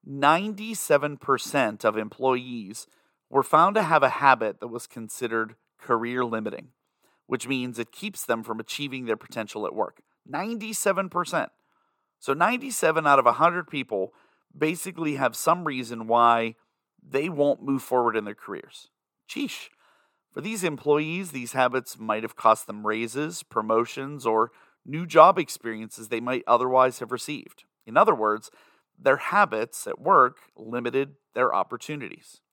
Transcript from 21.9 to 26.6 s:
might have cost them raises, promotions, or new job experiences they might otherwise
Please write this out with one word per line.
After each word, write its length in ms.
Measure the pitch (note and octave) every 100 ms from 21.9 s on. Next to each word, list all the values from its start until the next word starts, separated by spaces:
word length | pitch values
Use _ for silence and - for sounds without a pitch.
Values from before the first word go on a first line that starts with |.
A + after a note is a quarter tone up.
| -
might 260 | A2 G#2+
have 100 | A2
cost 320 | - A2+ A2 -
them 200 | G#2 G#2+
raises, 560 | A2 A#2 B2+ D3 -
promotions, 840 | - A2+ A2 A2+ A#2+ - C3+ D3 A#2+
or 240 | A2 A#2 _ _ _
new 220 | - D3+ F3
job 320 | D#3 E3+ F#3
experiences 680 | D3 - A2+ A2 A2 - A2
they 120 | A#2
might 220 | A#2+ B2+ -
otherwise 520 | A#2